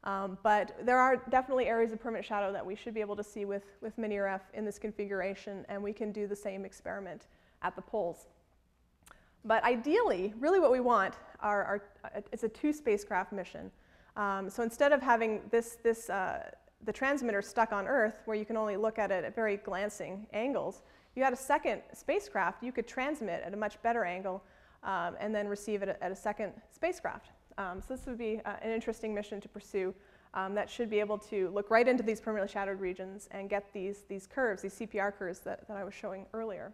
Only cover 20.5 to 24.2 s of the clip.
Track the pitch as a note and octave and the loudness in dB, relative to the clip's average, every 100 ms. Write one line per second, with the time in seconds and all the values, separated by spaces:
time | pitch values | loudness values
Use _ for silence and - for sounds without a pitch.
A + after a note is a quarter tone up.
20.5 | A#3 F3 - - - _ - C4 B3 - | 0 -2 -6 -18 -20 _ 0 0 0 2
21.5 | D4 D4+ G#3 - - - F4+ - G#3 F3 | 2 2 -2 -6 -12 -2 -2 0 0 0
22.5 | - A#3+ B3 A#3 - B3+ D4+ G#3 E3+ - | -2 -6 -4 -6 -4 -2 -2 -4 -4 -6
23.5 | G3+ G#3 - A#3 A#3 F3+ F3+ | -4 -4 0 0 2 0 -2